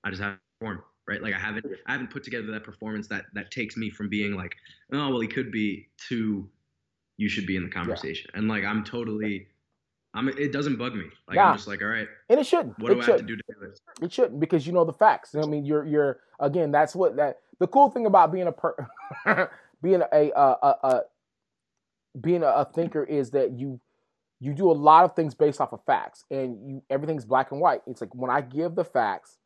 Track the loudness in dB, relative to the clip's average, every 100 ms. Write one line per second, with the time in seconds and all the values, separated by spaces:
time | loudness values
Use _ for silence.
0 | -10 -8 -8 -10 _ _ -12 -12 _ _
1 | -10 -8 -6 -6 -6 -10 -10 -14 -10 -8
2 | -8 -12 -10 -10 -8 -10 -12 -14 -10 -10
3 | -8 -10 -10 -14 -12 -10 -8 -8 -10 -8
4 | -6 -4 -4 -6 -10 -14 _ -20 _ -6
5 | -2 -2 -4 -6 -6 -4 -4 -4 -14 _
6 | -8 -4 -2 -4 -6 _ _ _ _ _
7 | _ -6 -4 -4 -4 -4 -6 -6 -6 -6
8 | -8 -10 -12 -6 -4 -2 -2 -4 -4 -8
9 | -6 -6 -4 -6 -10 _ _ _ _ _
10 | _ -6 -6 -2 -4 -2 -4 -4 -4 -8
11 | -12 -18 -4 4 4 4 -4 -6 -4 -4
12 | -6 -14 _ 2 4 0 0 -6 0 2
13 | 4 2 2 -10 -12 -16 -18 -20 _ -10
14 | -8 0 0 2 0 0 2 2 2 4
15 | 4 4 -4 -4 -2 -4 0 -2 2 2
16 | 2 -2 _ _ -2 0 2 2 2 2
17 | 0 0 -2 -4 _ _ 2 6 4 4
18 | 4 6 6 4 -4 -2 -4 -4 -12 -14
19 | -16 -6 0 2 0 -4 _ _ 2 2
20 | 4 4 4 4 4 4 2 2 2 0
21 | -2 _ _ _ _ _ _ _ _ _
22 | _ -8 -2 2 4 2 0 -2 -2 -2
23 | -2 -2 0 0 0 -2 -8 -10 _ _
24 | _ _ _ _ -8 2 2 6 8 10
25 | 8 4 -2 2 0 2 -4 -4 -2 -2
26 | -2 _ _ -6 -6 -8 -12 -14 _ -4
27 | -4 -6 0 0 0 0 0 0 -6 -12
28 | -12 -8 -2 -2 -2 -6 -4 -4 -2 0
29 | -2 -4 _ _